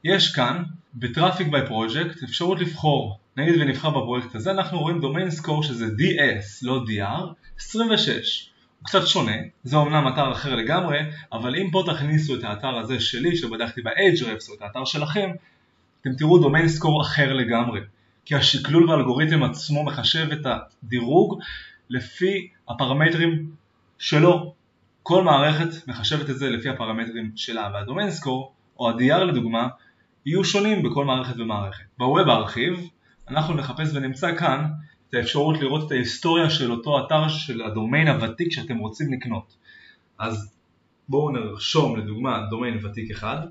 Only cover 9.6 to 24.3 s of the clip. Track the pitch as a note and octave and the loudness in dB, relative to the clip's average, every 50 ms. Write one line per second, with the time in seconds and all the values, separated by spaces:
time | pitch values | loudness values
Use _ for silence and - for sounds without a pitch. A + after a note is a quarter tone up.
9.6 | - B2+ D3 D3+ D3 D3 D#3 D#3 C#3 C3 B2+ D3+ C#3+ C3 A#2+ - - C#3+ B2+ A2+ | -6 0 4 4 4 4 4 2 2 2 0 0 0 0 -2 -4 -4 -2 -2 -2
10.6 | A2+ A#2 D#3 F#3 F#3 C#3+ C#3+ D3 D#3 D3+ D3+ - - _ - A2+ A#2 B2 C3+ E3+ | 0 0 0 0 0 0 -2 -2 -2 -4 -8 -12 -14 _ -10 -6 -4 -4 -2 -2
11.6 | G3 F#3 D#3 F#3+ F#3 E3+ D3 C3 C#3 D3 D#3 D3+ D#3 C#3+ C3 A2+ A2 G#2+ G#2 G#2 | -2 0 0 0 0 0 -2 -2 0 2 2 2 2 2 -4 -4 -4 -8 -8 -6
12.6 | - C3 B2 A#2 A2 A#2 C3 A2+ - - - A#2+ C#3 E3+ F3 E3 B2+ A2+ A2+ A2+ | -6 -4 -4 -4 -4 -4 -4 -2 -2 -2 -2 0 0 0 0 0 -2 -4 -4 -4
13.6 | A#2+ A#2 - B2 A2 A2 - - - - - - B2 A2+ G#2+ A2 - - - - | -6 -6 -6 -8 -6 -4 0 4 4 4 4 4 0 -4 -6 -8 -10 -14 -16 -14
14.6 | G#2 G2+ G#2 B2+ C3 - - D3+ D3+ D3+ - G#3 G3 F#3 E3+ - _ _ _ _ | -14 -10 -8 -6 -6 -4 -4 -4 -4 -2 -2 -2 -2 -2 -4 -10 _ _ _ _
15.6 | _ _ _ _ _ _ _ _ _ C3 B2+ C3 D3+ D#3 F3+ F3 D3 C#3 D3 D#3+ | _ _ _ _ _ _ _ _ _ -6 -4 0 6 8 8 8 8 8 6 4
16.6 | E3 E3 D#3 - - D#3 D3+ D3 - - - D#3 C#3+ C3 C3+ C3 B2 A#2 A#2+ A#2 | 4 4 2 2 2 2 2 2 2 0 2 2 2 2 2 0 0 2 2 0
17.6 | A#2 A#2+ G#2+ G2 G2+ - _ _ _ _ _ _ _ - D3+ C#3 - - - C3 | 0 0 -2 -6 -8 -10 _ _ _ _ _ _ _ -2 0 4 4 4 2 2
18.6 | - C#3+ D3 E3+ E3 E3 D#3+ D3 B2+ B2+ A#2+ D3+ D#3 D#3 E3 D3 B2+ A#2 - - | 0 4 6 6 8 8 6 4 4 2 2 2 4 4 4 4 2 2 -2 -6
19.6 | - - D3 D3 D3+ C#3+ - - - - - D#3+ D#3+ D3 D#3 - C#3+ C3 A2+ G#2 | -4 -2 0 0 0 -2 -4 -2 0 0 0 0 0 -2 -4 -4 -2 -4 -4 -4
20.6 | - - _ _ - G#2+ B2 B2 A#2 A#2+ C#3+ F#3 G#3 - D#3+ - - - - - | -6 -14 _ _ -8 -4 -2 -2 0 4 6 6 6 6 0 -8 -10 -12 -14 -14
21.6 | - - - _ _ _ B2 B2+ - - - - F3+ F#3+ G3+ F#3+ F3 - _ _ | -16 -18 -20 _ _ _ -8 -8 -8 -8 -6 -2 0 0 0 -2 -4 -8 _ _
22.6 | _ - A#2 A#2+ C#3 B2 C3+ C#3+ D#3 E3 E3 D#3+ E3+ E3+ E3 D3+ - - - - | _ -12 -4 -4 -2 0 2 2 2 2 4 2 2 2 0 0 -4 -8 -14 -18
23.6 | _ _ _ _ _ _ _ _ - - - D3 E3 F3+ | _ _ _ _ _ _ _ _ -4 2 4 6 6 6